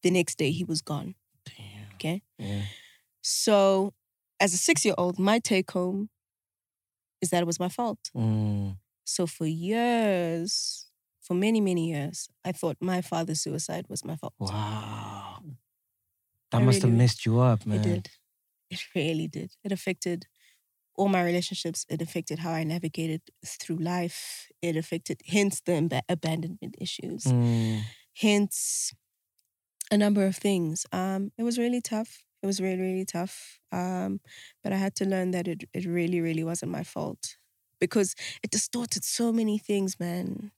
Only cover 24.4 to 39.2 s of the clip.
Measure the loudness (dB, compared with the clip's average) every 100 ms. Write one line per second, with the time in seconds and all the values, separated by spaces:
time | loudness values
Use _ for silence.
24.4 | -16 _ -2 -2 -2 -6 -6 -8 0 2
25.4 | 2 0 0 2 2 0 -2 -2 -2 -2
26.4 | -4 -8 -12 -8 -10 -8 -8 -4 2 4
27.4 | 4 4 2 0 -4 -10 _ 0 4 4
28.4 | 2 -2 -4 -4 -4 -8 _ _ _ _
29.4 | _ _ _ _ 0 4 6 4 2 2
30.4 | 2 2 0 -2 -4 -4 -2 -2 -4 -4
31.4 | -2 0 0 0 -2 -4 -6 -12 _ _
32.4 | -4 0 0 0 -2 -2 -4 -4 -6 -8
33.4 | -18 -20 _ -4 -2 -2 -2 -6 -8 -20
34.4 | -20 _ -2 0 0 0 0 0 0 0
35.4 | -2 -6 -6 -6 -2 0 0 0 0 0
36.4 | -2 -4 -4 -6 -6 -6 -6 -6 -12 -12
37.4 | _ _ _ _ 0 2 2 -2 -12 -8
38.4 | -4 -2 -2 -4 -4 -4 -4 0